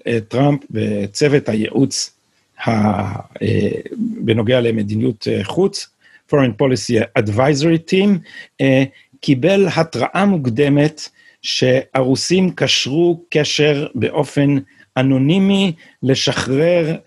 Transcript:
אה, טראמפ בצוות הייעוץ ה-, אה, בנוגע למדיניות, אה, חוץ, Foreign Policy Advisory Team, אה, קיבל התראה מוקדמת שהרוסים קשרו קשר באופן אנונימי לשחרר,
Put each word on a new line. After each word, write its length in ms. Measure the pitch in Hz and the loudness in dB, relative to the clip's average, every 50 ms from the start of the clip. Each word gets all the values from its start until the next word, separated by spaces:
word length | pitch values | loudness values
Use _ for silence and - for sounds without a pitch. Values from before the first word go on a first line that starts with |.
| - | -6
אה, 120 | 113 120 113 107 - | -4 -4 -4 -4 -4
טראמפ 320 | 117 127 143 147 147 139 - - | -2 0 2 2 0 -2 -6 -8
בצוות 800 | - 107 107 104 104 104 101 104 - - 151 143 143 135 - - | -6 -4 -2 -2 -2 -4 -6 -6 -2 -2 0 2 2 0 0 -2
הייעוץ 600 | 110 107 - - - 127 135 - - - - - _ _ _ _ _ _ _ _ _ - | -2 -2 -2 -2 0 0 0 0 -2 -6 -8 -10 _ _ _ _ _ _ _ _ _ -6
ה-, 120 | - 120 113 107 104 110 101 101 101 101 101 101 - - - - | -4 -2 0 2 2 2 0 -2 -4 -6 -8 -10 -12 -16 -10 -6
אה, 280 | 95 104 104 98 - - - - - - - | -2 -2 0 0 0 -2 -4 -6 -8 -10 -8
בנוגע 640 | 233 233 233 - - - 117 - 120 107 113 127 127 | -6 -6 -6 -6 -4 -2 0 0 0 2 2 2 2
למדיניות, 680 | 117 113 113 110 104 101 107 110 120 127 110 - - 113 | 2 0 -2 -2 -4 -4 -2 -2 -2 -2 -4 -4 -6 -4
אה, 140 | 113 110 98 | -4 -4 -4
חוץ, 440 | - - 165 190 196 - - - - _ _ _ _ - _ _ _ | -4 -2 -2 -2 -2 -2 -8 -14 -16 _ _ _ _ -20 _ _ _
Foreign 320 | 151 143 135 123 107 107 | 0 2 2 0 0 0
Policy 560 | 143 131 127 117 - - 120 107 113 - - 127 | 0 0 0 -2 -2 -2 0 0 -2 0 -2 -2
Advisory 720 | 107 107 101 123 131 151 147 135 151 170 165 160 160 - | -2 0 0 2 2 2 2 2 2 2 0 0 0 0
Team, 180 | 190 190 196 208 196 165 - - - - - - _ - | 0 2 4 2 2 0 -2 -8 -18 -20 -20 -20 _ -2
אה, 240 | 139 135 131 135 135 135 - - _ _ _ _ | 2 2 4 4 2 0 -4 -14 _ _ _ _
קיבל 460 | - - 139 123 135 180 196 202 196 170 - | 0 0 0 2 2 2 4 4 2 2 2
התראה 480 | 160 165 165 - 113 123 - - 175 208 | 0 -2 0 -2 -4 -4 -2 0 0 2
מוקדמת 840 | 202 190 156 131 123 110 139 147 139 143 143 147 151 151 - - - - _ _ - _ _ | 2 2 0 0 -2 0 2 2 4 4 4 2 0 -2 -6 -14 -20 -20 _ _ -20 _ _
שהרוסים 1080 | - - - - - 127 127 135 - - - 135 131 127 131 - - - 175 190 185 175 | -10 -8 -2 0 2 2 2 0 -2 -2 -2 0 0 0 0 0 0 0 2 2 2 0
קשרו 760 | 135 - 143 127 - - - 120 139 165 175 170 170 170 - _ | 0 -2 -2 0 0 -2 -2 -2 0 0 2 0 0 -2 -6 _
קשר 580 | - 156 143 - - - 147 151 143 139 151 - - | -2 -2 0 0 0 0 2 2 0 0 -4 -6 -4
באופן 640 | 123 143 139 - 151 143 - - 147 143 143 143 135 - - _ _ _ _ _ | -4 -4 -2 -2 -2 -4 -2 0 0 2 2 2 0 -2 -6 _ _ _ _ _
אנונימי 760 | 131 131 135 135 131 135 147 180 196 196 196 196 196 196 185 160 - - - _ _ | 0 2 2 2 2 2 2 2 2 2 2 2 2 0 0 -2 -6 -14 -20 _ _
לשחרר, 960 | - 127 135 - - 135 - 139 120 120 131 139 160 170 180 170 160 151 165 - - | 0 0 0 0 0 -2 -2 -4 -4 -2 0 0 2 2 2 2 0 -2 -4 -4 -2